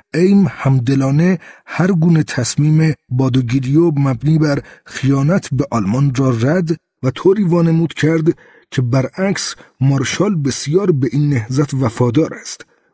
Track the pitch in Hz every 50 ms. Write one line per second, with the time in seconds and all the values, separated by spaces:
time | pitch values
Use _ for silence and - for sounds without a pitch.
0 | _ _ - 160 180 196 202 202 196 127 - - - 135 135 131 120 117 139 139
1 | 135 135 139 151 170 185 190 165 - - - - _ - - - 170 185 202 160
2 | 160 175 165 156 147 - - - 117 - - - 147 156 156 156 160 160 143 -
3 | _ - 127 127 131 131 120 131 127 113 123 135 127 127 139 160 170 170 151 139
4 | 139 135 131 110 135 151 160 156 156 151 143 135 - - - - _ - - -
5 | - 131 139 139 139 147 190 202 - - 135 127 143 - - 113 98 95 110 135
6 | 143 143 123 131 135 131 120 113 113 135 160 185 175 160 165 - _ _ _ _
7 | - 135 - - - 190 196 220 202 165 170 175 165 165 165 165 165 139 - -
8 | 147 156 165 160 156 170 - - - - _ _ _ _ - - 127 120 127 135
9 | 127 - - - 190 202 185 - - - - - - - _ - 131 135 139 135
10 | 127 - - - 175 208 202 160 139 135 120 - - 139 156 190 208 185 165 135
11 | 131 - - 143 147 147 143 120 107 - 127 139 156 - 139 131 135 113 - -
12 | 123 120 117 147 160 - - - - - - - - _ _ _ _ _